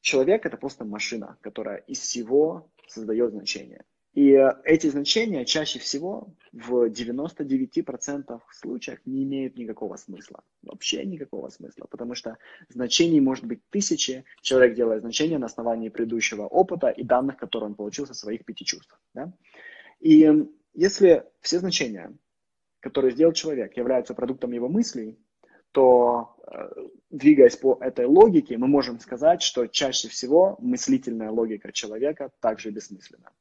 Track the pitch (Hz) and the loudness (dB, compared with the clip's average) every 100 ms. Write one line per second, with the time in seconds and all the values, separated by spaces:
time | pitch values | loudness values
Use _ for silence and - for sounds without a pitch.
0 | - 135 135 220 - - 135 - 110 104 | 0 0 2 0 -2 -8 -12 -10 -12 -8
1 | - 117 - - 107 110 104 101 - 131 | -8 -10 -12 -16 -14 -12 -10 -12 -12 -10
2 | - 123 113 139 156 180 _ _ _ - | -8 -8 0 2 2 -2 _ _ _ -12
3 | 110 110 120 104 - - 64 - _ _ | -6 -2 -2 -4 -10 -10 -12 -20 _ _
4 | _ - 139 139 135 - - 160 160 139 | _ 4 8 8 6 2 2 2 2 -2
5 | 143 220 226 160 120 156 151 120 - 139 | -2 -2 -2 -4 -4 -4 -4 -8 -8 -8
6 | 175 208 - _ _ 117 113 123 117 110 | -8 -12 -14 _ _ -20 -4 0 0 -2
7 | 117 123 156 - 143 135 131 - 156 127 | -8 -6 -8 -10 -4 -4 -2 -6 -6 -10
8 | - 143 139 120 _ - - 123 - 123 | -10 -10 -10 -16 _ -18 -14 -12 -12 -14
9 | - 135 135 135 131 127 113 107 101 - | -10 -6 -6 -6 -8 -10 -14 -10 -12 -12
10 | - 95 - - _ _ - - - - | -18 -20 -20 -20 _ _ -20 -12 -8 -6
11 | 196 170 139 101 65 _ - - - - | -8 -12 -12 -12 -14 _ -20 -20 -20 -14
12 | 120 120 117 113 - - _ 123 123 - | -12 -12 -14 -16 -20 -20 _ -10 -4 0
13 | 170 156 135 131 113 - _ 208 196 156 | 4 4 2 -2 -8 -12 _ -6 -2 -4
14 | - 131 - _ - 131 123 113 117 110 | -4 -8 -14 _ 0 4 4 4 -2 -2
15 | 117 117 156 156 117 - 117 113 113 104 | -4 -4 -2 -2 -6 -6 -6 -4 -6 -6
16 | 113 117 - 104 104 - 190 175 - - | -4 -4 -4 -6 -6 -6 -6 -4 -4 -4
17 | 123 123 135 131 120 113 107 104 107 123 | -2 -2 -2 -8 -12 -10 -10 -10 -12 -10
18 | 135 123 107 117 - - - - _ _ | -12 -12 -12 -12 -12 -12 -10 -12 _ _
19 | _ - 160 _ _ - - - - _ | _ -16 -16 _ _ -20 -20 -20 -20 _
20 | 160 156 156 151 143 _ _ - 185 - | 8 8 8 6 2 _ _ -2 -2 4
21 | 190 160 - _ - 175 185 - 131 98 | 6 6 2 _ -4 -4 -2 -4 -6 -8
22 | 82 - _ _ _ _ _ _ 135 147 | -16 -20 _ _ _ _ _ _ -6 0
23 | 131 120 165 165 160 139 98 - 123 127 | 0 4 2 2 -6 -6 -6 -6 -2 -2
24 | 120 113 123 135 123 120 123 190 233 - | -2 -8 -8 -6 -8 -6 -4 -2 -2 -6
25 | 110 110 _ _ _ _ _ - 131 123 | -14 -16 _ _ _ _ _ 4 6 6
26 | 120 120 117 _ - - - - - _ | 4 0 -6 _ -20 -16 -14 -16 -18 _
27 | _ 143 139 143 123 - 131 123 127 127 | _ 2 6 10 8 8 0 0 -2 -4
28 | 123 165 220 170 - 117 127 143 127 117 | 4 8 8 6 0 -4 2 2 0 -8
29 | - 123 156 175 - - 117 - 139 127 | -14 0 2 2 -2 -4 -4 -2 -4 -4
30 | 113 - 127 156 190 196 123 123 - 123 | -8 -10 2 4 4 0 -4 -4 0 0
31 | 123 113 110 113 113 104 - - 107 110 | 0 -8 -4 -4 -4 -6 -10 -10 -10 -4
32 | 143 156 135 _ 113 110 113 104 - 95 | -4 -4 -14 _ -4 -4 -10 -12 -14 -20
33 | - _ _ _ | -20 _ _ _